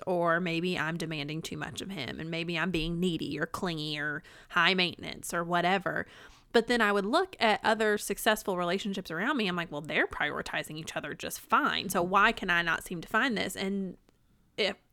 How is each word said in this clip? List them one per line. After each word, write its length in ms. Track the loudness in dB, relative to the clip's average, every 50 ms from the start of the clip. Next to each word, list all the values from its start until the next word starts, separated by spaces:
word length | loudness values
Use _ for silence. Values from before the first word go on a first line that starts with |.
| -4
or 360 | -2 0 2 2 2 2 2
maybe 360 | 2 0 0 0 0 0 0
I'm 200 | -2 -2 -2 -4
demanding 440 | -4 -4 -4 -4 -4 -4 -4 -6 -6
too 140 | -6 -6 -8
much 240 | -8 -8 -8 -8 -8
of 80 | -8 -8
him, 300 | -6 -6 -6 -6 -6 -8
and 100 | -6 -6
maybe 300 | -4 -4 -4 -2 -2 -2
I'm 100 | 0 0
being 280 | 0 0 0 0 0 0
needy 400 | 0 0 0 0 -4 -4 -4 -4
or 60 | -4
clingy 520 | -4 -4 -4 -4 -4 -2 -4 -4 -4 -4
or 260 | -4 -4 -4 -6 -6 -10 -14 -20 -20 -12 -2
high 240 | 2 4 4 4 6
maintenance 600 | 4 2 0 -2 -6 -10 -12 -12 -10 -8 -6 -4
or 100 | -2 -2
whatever." 600 | 0 2 2 4 4 2 2 0 0 -2 -2 -4 -6 -10 -20 -20 -20 -20 -20 _ _
But 160 | 4 4 4
then 140 | 4 4 4
I 100 | 4 4
would 140 | 4 4 2
look 320 | 2 2 2 2 0 0 0
at 220 | 2 2 4 4 4
other 340 | 2 2 4 4 2 2
successful 600 | 2 0 -4 -4 0 2 2 2 2 0 -2 -2
relationships 520 | 0 0 0 0 0 -2 -4 -4 -6 -6 -6
around 280 | -4 -2 -2 0 0
me. 100 | 0 0
I'm 80 | 0 0
like, 160 | -2 -4 -4
"Well, 80 | -6 -8
they're 280 | -6 -2 0 0 0
prioritizing 720 | 0 -2 -2 -2 -2 -2 -4 -6 -4 -4 -6 -6 -6 -8
each 200 | -10 -10 -8 -8
other 160 | -6 -6 -8 -8
just 260 | -8 -8 -8 -8 -10
fine. 480 | -2 2 2 4 4 4 2 0 -2
So 140 | 0 0 0
why 320 | 2 4 4 6 6 6 4
can 160 | 2 2 2
I 120 | 2 2
not 220 | 2 2 0 -2 -2
seem 160 | -6 -8 -8
to 80 | -4
find 300 | -2 0 0 2 2 0
this?" 180 | 0 -2 -2 -4
And 400 | -4 -4 -2 -2 -2 -4 -6 -8 -12 _ _ _ _ _ _ _ _ _ _ _
it 180 | -2 -2 -2 -2 -4 _ _